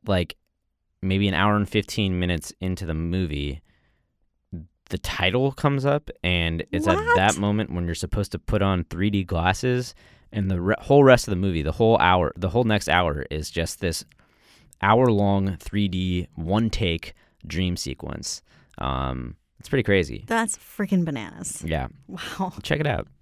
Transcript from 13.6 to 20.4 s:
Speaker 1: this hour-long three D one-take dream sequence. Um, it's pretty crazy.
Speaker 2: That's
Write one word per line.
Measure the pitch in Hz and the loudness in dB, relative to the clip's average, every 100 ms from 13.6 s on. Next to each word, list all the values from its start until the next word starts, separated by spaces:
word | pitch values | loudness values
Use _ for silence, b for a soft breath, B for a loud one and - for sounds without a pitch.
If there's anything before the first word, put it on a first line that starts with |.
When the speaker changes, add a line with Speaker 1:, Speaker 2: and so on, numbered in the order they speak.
| 80 - | -4 -2
Speaker 1:
this | 90 80 - _ b b b b b b | -4 -4 -10 _ b b b b b b
hour-long | 98 113 127 104 101 98 95 92 | 4 4 4 4 4 2 0 -4
three | - 101 101 | -4 -2 0
D | 92 92 90 - - | 0 -2 -2 -4 -8
one-take | 82 104 113 - 92 82 - b b b - | -2 0 0 0 -2 -2 -8 b b b -8
dream | 85 92 90 | -2 -2 -2
sequence. | - 67 71 71 - - b b b - | -6 -8 -10 -10 -10 -12 b b b -8
Um, | 65 65 67 64 60 - _ _ | -4 -2 -4 -4 -8 -14 _ _
it's | - | -4
pretty | 139 | -2
crazy. | 110 98 73 55 - | 2 2 2 -6 -4
Speaker 2:
That's | 233 | -2